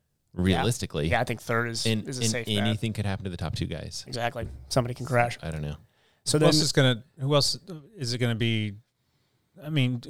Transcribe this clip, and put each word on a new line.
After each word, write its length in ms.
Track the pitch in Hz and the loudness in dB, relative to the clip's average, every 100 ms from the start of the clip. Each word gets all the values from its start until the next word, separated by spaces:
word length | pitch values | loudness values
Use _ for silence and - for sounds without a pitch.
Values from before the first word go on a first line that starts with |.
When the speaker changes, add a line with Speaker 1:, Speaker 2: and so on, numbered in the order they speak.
| _ _ _ - | _ _ _ 0
Speaker 1:
Yeah. 60 | |
Speaker 2:
realistically. 680 | 90 90 120 117 92 78 78 | 2 4 2 -2 -4 -2 0
Speaker 1:
Yeah, 120 | 117 | 0
I 40 | |
think 160 | 123 113 | 0 -4
third 260 | - 117 117 | -2 -2 -2
is, 160 | 113 117 | -2 0
Speaker 2:
And, 220 | 110 101 | 0 -2
Speaker 1:
is 100 | 127 | -2
a 40 | |
Speaker 2:
and 80 | 117 | -2
Speaker 1:
safe 160 | 120 113 | -2 -2
bet. 100 | 107 | 0
Speaker 2:
anything 360 | 107 107 113 | 0 0 -2
could 120 | 104 101 | -2 -4
happen 180 | 95 | -4
to 60 | 95 | -6
the 60 | 87 | -6
top 200 | 78 - | -6 -4
two 100 | 87 | -4
guys. 380 | 80 73 - - | -6 -10 -12 -10
Speaker 1:
Exactly. 420 | 123 117 117 113 - - | -6 -4 -4 -10 -12 -4
Somebody 260 | 135 120 | -2 0
can 120 | 123 123 | -4 0
crash. 320 | 123 120 - | 2 2 0
Speaker 2:
I 80 | 82 | -8
don't 120 | 78 | -6
know. 140 | 73 76 - _ _ _ | -6 -8 -14 _ _ _
Speaker 1:
So 140 | - 151 | 0 4
Speaker 3:
Who 20 | |
Speaker 1:
then 60 | 151 | 6
Speaker 3:
else 120 | 151 | 6
is 100 | 147 | 4
gonna, 320 | - 131 117 - - | 4 4 4 -4 -6
who 160 | 135 | 2
else 240 | 147 - - - 156 - 202 | 2 2 0 -6 -16 -16 -8
is 180 | 123 | -4
it 40 | 120 | 0
gonna 160 | 120 | 2
be 400 | 113 117 113 107 101 - _ _ _ _ _ _ - | 2 2 2 0 -6 -14 _ _ _ _ _ _ -16
I 60 | 151 | -4
mean, 300 | 156 127 123 - | 2 2 0 -6